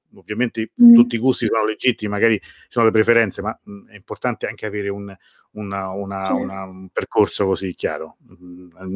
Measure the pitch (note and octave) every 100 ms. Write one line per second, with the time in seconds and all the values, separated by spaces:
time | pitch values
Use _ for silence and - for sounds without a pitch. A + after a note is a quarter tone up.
0 | _ G#2 G2 G#2+ A#2+ A2+ A2 - A#3+ A#3
1 | A#2+ A#2 B2+ B2 A2+ A2 G#2+ G#2+ B2+ A#2
2 | G#2 G#2 A2+ G#2+ - - _ B2 A2+ A2
3 | G#2+ A#2 G#2+ - A2 - - G2+ - G#2
4 | - G#2 B2+ A2+ G#2+ - G#2+ G#2 G2+ G2+
5 | G2+ F#2+ _ _ _ G#2+ G2+ G2 F#2+ G2
6 | G2 G2 F#2+ - G2 G2 F#2+ F#2 F#2+ -
7 | G2 A2+ G2+ - G2 F#2 F#2+ - F#2 D2+
8 | D#2+ - - F2 F2+ F2+ F2+ F2 F#2